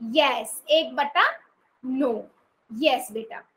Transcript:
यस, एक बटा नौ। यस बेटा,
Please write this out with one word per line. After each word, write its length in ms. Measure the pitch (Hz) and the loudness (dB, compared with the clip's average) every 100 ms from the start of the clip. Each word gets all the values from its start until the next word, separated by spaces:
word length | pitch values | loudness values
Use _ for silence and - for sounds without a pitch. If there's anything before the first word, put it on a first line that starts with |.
यस, 600 | 226 285 277 240 220 - - | -2 2 2 0 -6 -12 2
एक 240 | 311 247 254 | 2 2 -2
बटा 340 | 285 349 523 - _ _ _ _ | -2 2 2 0 _ _ _ _
नौ। 280 | 254 262 269 220 196 _ _ _ _ | -6 0 0 -2 -6 _ _ _ _
यस 380 | 226 302 247 - | 0 2 2 -2
बेटा, 300 | 214 220 - - | -10 -10 -14 -14